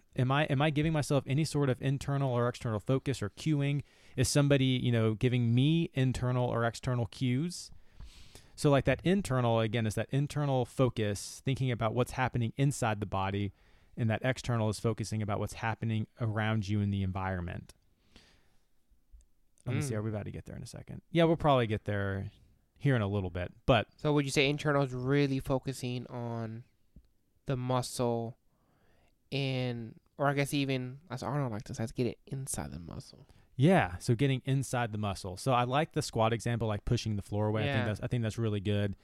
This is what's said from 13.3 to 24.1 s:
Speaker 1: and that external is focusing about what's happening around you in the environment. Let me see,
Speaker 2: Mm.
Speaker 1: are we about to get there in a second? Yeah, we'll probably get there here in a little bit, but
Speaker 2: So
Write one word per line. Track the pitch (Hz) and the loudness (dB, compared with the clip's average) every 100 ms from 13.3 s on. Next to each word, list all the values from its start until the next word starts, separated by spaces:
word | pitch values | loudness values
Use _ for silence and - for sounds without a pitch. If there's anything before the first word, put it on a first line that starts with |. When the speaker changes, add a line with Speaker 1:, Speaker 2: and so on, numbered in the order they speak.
| 101 101 - _ _ _ - | 0 -2 -6 _ _ _ -2
Speaker 1:
and | 110 | 0
that | 107 | 0
external | 131 - - 117 110 | 0 -4 -2 0 0
is | 104 | 0
focusing | 117 110 107 110 | -2 -2 -4 -4
about | 104 101 | -2 -4
what's | 104 | -4
happening | - 113 107 117 110 110 - | -4 -6 -4 -2 -2 -4 -6
around | 110 107 107 110 98 | -4 -2 0 0 0
you | 104 | 0
in | 101 | 0
the | 98 | 0
environment. | 95 95 95 92 87 - - - _ _ _ - - _ _ _ _ _ _ _ _ - _ _ _ _ 123 | -2 -2 -4 -4 -6 -10 -14 -20 _ _ _ -20 -20 _ _ _ _ _ _ _ _ -20 _ _ _ _ -4
Let | 139 | -2
me | |
see, | 139 | -2
Speaker 2:
Mm. | 107 | -4
Speaker 1:
are | |
we | 107 | -4
about | 104 98 | -6 -8
to | |
get | - - | -12 -12
there | - | -14
in | |
a | - | -14
second? | - - 80 - | -14 -14 -16 -2
Yeah, | 165 165 | 2 4
we'll | 165 | 4
probably | 151 127 113 | 4 4 2
get | 107 - | -2 -2
there | 101 98 95 101 - - _ _ - | -4 -2 -4 -6 -12 -20 _ _ -4
here | 143 123 | 0 2
in | |
a | 98 | 0
little | 104 90 | -2 -4
bit, | 90 87 - - | -6 -8 -4 2
but | 113 - _ | 4 2 _
Speaker 2:
So | 151 | 0